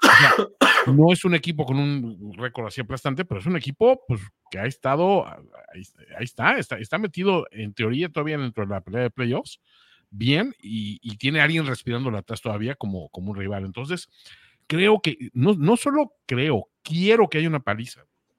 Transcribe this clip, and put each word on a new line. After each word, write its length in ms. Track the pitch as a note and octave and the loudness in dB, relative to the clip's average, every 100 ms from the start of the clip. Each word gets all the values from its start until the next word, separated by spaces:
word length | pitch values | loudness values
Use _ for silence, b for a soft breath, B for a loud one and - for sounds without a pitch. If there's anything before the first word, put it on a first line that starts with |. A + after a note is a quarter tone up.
| - | 6
sea, 880 | - - - G3 - - B3 B2+ | 6 6 4 0 2 2 4 4
no 180 | C#3 D#3+ | 6 6
es 140 | F3+ | 6
un 100 | F#3 | 2
equipo 300 | E3+ E3+ D#3 | 0 0 -4
con 140 | C3+ C3+ | -2 0
un 560 | C#3+ C#3+ A#2 F#2+ G#2 F#2 | 0 -2 -4 -10 -14 -10
récord 300 | B2 A#2+ A2 | -10 -8 -8
así 160 | C3 | -8
aplastante, 420 | A2+ C3 D3 C3+ | -8 -6 -4 -4
pero 160 | - G2+ | -4 -4
es 60 | B2 | -2
un 100 | E3+ | -4
equipo, 460 | B2 C#3 A#3 B3+ - | -4 2 4 4 0
pues, 140 | A2 G2+ _ - | -6 -6 _ -14
que 80 | F#2 | -6
ha 80 | A2+ | -6
estado, 600 | - C3 C#3+ F#3 G3 - | -4 -2 2 2 2 0
ahí, 560 | - - - - F2 G2 _ - - | -10 -20 -20 -20 -20 -20 _ -18 -12
ahí 60 | |
está, 340 | B2 - E3 B3+ | -10 -2 0 2
está, 180 | - A2 | -2 -8
está 220 | A2+ E3+ | -6 -4
metido, 480 | G#3+ E3+ F#3+ F3+ - | -4 -2 0 0 -2
en 220 | G#2+ G#2 | -8 -10
teoría, 380 | G2+ A2 B2+ F3 | -4 -2 0 -2
todavía 260 | D#3 D3+ D3+ | -4 -4 -4
dentro 300 | B2+ A2 G2+ | -4 -4 -6
de 80 | |
la 80 | G2 | -6
pelea 220 | F#2 A2+ | -6 -4
de 60 | B2 | -4
playoffs, 480 | - A#2+ C#3+ D4+ - b b b b b | -2 -2 -2 -6 -14 b b b b b
bien, 440 | G2+ A#2 D3 C4 - | -4 0 2 0 -6
y, 400 | G#2 A2 G#2 G2+ | -10 -8 -8 -10
y 160 | A#2 G#2 | -12 -6
tiene 240 | C3+ D#3 | -2 2
a 40 | |
alguien 220 | D3 E3 D3+ | 2 2 -2
respirándola 520 | B2 - A#2+ C3+ G#2+ | -4 -4 -4 -2 -4
atrás 240 | - A2 | -6 -8
todavía 320 | A#2 G#2 A2+ | -6 -4 -4
como, 340 | C#3 G#2+ F#2 D#2 | -6 -6 -6 -8
como 220 | - F#2+ | -10 -8
un 80 | G2+ | -6
rival. 260 | G2 G2+ | -6 -6
Entonces, 460 | F#2+ F#2 C#3 F3+ - B B B B B - | -8 -8 -8 -8 -10 B B B B B -4
creo 320 | D#3+ G3+ G#3+ | 2 4 4
que, 300 | D#3+ C3 A#2+ | 0 -4 -6
no, 220 | B2 D#3 | 0 2
no 220 | G3 D3 A#3+ | 4 4 2
solo 380 | C#4+ C#4+ D4 _ - | 2 0 -2 _ -4
creo, 420 | B2 D3+ A2+ - _ | -2 0 0 -4 _
quiero 460 | - D#3+ G3 A3+ F#3 | -6 0 4 6 4
que 100 | D#3 | 2
haya 100 | E3 | 0
una 120 | D3+ | -2
paliza. 440 | A2+ G#2+ A#2+ - _ _ _ | -2 -4 -6 -16 _ _ _